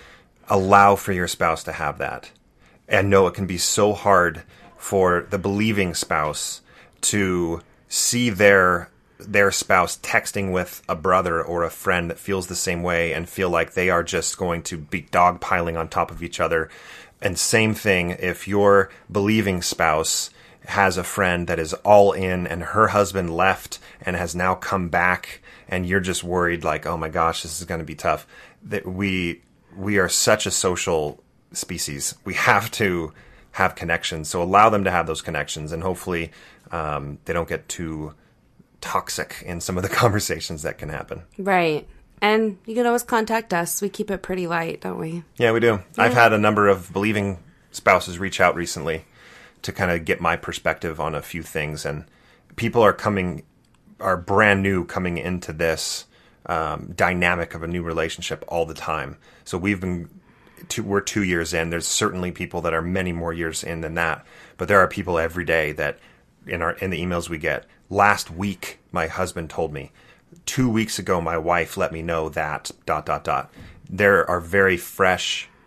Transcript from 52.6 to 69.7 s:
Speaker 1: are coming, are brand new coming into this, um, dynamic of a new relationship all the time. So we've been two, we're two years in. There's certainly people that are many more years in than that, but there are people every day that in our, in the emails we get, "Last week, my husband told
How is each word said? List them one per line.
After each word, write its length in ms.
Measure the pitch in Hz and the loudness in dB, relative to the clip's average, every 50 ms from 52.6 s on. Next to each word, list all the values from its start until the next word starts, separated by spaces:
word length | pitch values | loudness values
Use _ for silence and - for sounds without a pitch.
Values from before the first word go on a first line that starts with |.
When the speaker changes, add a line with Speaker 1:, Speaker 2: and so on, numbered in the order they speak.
| 117 113 104 120 | -4 0 4 6
Speaker 1:
are 100 | 110 101 | 6 6
coming, 500 | 92 - - 107 101 98 92 90 78 73 - _ _ _ _ _ _ _ _ - - - | 6 2 0 -2 0 0 -2 -2 -4 -8 -12 _ _ _ _ _ _ _ _ -20 -14 -6
are 160 | - 98 92 | -2 -2 -2
brand 460 | 87 87 - 98 101 110 104 101 98 | -2 0 2 4 6 6 6 6 4
new 220 | 98 98 98 90 87 | 4 2 0 0 -2
coming 340 | - - 95 92 90 85 85 | -4 -4 -4 -4 -4 -4 -4
into 340 | - 87 92 87 - - | -4 -4 -4 -6 -6 -8
this, 520 | 80 78 85 82 80 78 - - - - - _ _ _ _ _ _ _ - | -4 -2 0 0 0 -2 -4 -6 -8 -10 -12 _ _ _ _ _ _ _ -8
um, 460 | - 87 80 80 78 76 76 69 - 85 | -6 -4 -4 -4 -4 -6 -8 -10 -8 -2
dynamic 580 | - 90 87 90 87 87 87 90 85 85 - - | 0 0 0 2 2 2 2 2 0 -2 -6 -8
of 80 | 85 | -10
a 60 | 82 82 | -8 -6
new 140 | 85 90 | -6 -6
relationship 640 | 82 82 82 82 80 85 - - 85 - 80 - - - | -4 -4 -2 -2 -2 -4 -4 -8 -8 -8 -8 -8 -8 -4
all 180 | 85 85 82 | -4 -2 -2
the 80 | 78 78 | -4 -6
time. 420 | 73 - - 78 76 67 69 71 - _ _ - _ _ | -8 -6 -6 -4 -4 -6 -8 -12 -16 _ _ -20 _ _
So 120 | - - | -8 -6
we've 240 | 90 87 101 104 90 | -2 -2 -2 -2 -2
been 280 | 95 92 90 85 85 - - - - _ _ _ _ _ _ - - - | -2 -4 -4 -4 -6 -10 -16 -20 -20 _ _ _ _ _ _ -16 -12 -8
two, 140 | - - | -8 -6
we're 180 | 110 101 98 101 | -4 -2 -2 -2
two 220 | - - - 107 | -2 -2 -2 -2
years 320 | 101 90 87 85 82 78 87 | 0 0 0 0 -2 -2 -2
in. 160 | 82 82 82 | -2 -2 -2
There's 160 | 85 85 80 | -4 -4 -4
certainly 460 | - - - 110 104 87 92 90 90 | -4 -2 0 0 -2 -2 -4 -6 -6
people 280 | 82 - 92 - - 85 | -6 -8 -10 -8 -6 -4
that 120 | 82 85 80 | -2 -2 -2
are 80 | 82 | -2
many 300 | 85 87 92 95 92 90 | -2 -2 -2 -2 -2 -4
more 200 | 85 85 85 85 | -4 -6 -6 -6
years 300 | 82 85 82 80 78 - - | -6 -6 -6 -6 -6 -8 -8
in 160 | - 85 80 | -8 -8 -8
than 140 | 80 78 82 | -8 -6 -2
that, 300 | 85 85 82 76 - - - - - - - _ | -2 -2 -2 -2 -4 -8 -16 -20 -20 -20 -18 _
but 120 | - 92 85 | -6 0 4
there 100 | 101 98 | 6 6
are 80 | 92 - | 6 6
people 300 | - 104 95 95 87 82 | 2 -2 -4 -2 0 0
every 260 | 82 82 82 90 85 | 0 0 -2 -4 -2
day 280 | 76 82 82 78 76 | 0 2 2 0 0
that 260 | 76 78 76 71 - - - - _ _ _ _ _ _ - | -2 -4 -4 -4 -6 -8 -14 -20 _ _ _ _ _ _ -10
in 140 | - 90 85 | -8 -6 -4
our, 100 | 85 85 | -4 -4
in 180 | 85 - 95 95 | -4 -4 -4 -4
the 100 | 90 78 | -4 -4
emails 280 | 87 90 90 87 85 82 | -2 -2 -2 -4 -4 -6
we 100 | 85 78 | -8 -6
get, 260 | 80 80 71 58 - _ _ _ _ - | -4 -4 -4 -4 -6 _ _ _ _ -4
"Last 420 | 92 101 101 104 101 92 - - | 2 4 4 4 4 2 -2 -8
week, 500 | 82 85 98 101 95 - - - - - _ _ | -8 -6 -6 -6 -6 -6 -10 -14 -14 -16 _ _
my 160 | - 90 82 | -4 -4 -4
husband 440 | 80 - - 92 87 - 87 82 76 | -4 -4 -4 -4 -4 -4 -8 -10 -8
told 220 | - - 82 78 | -4 -4 -4 -4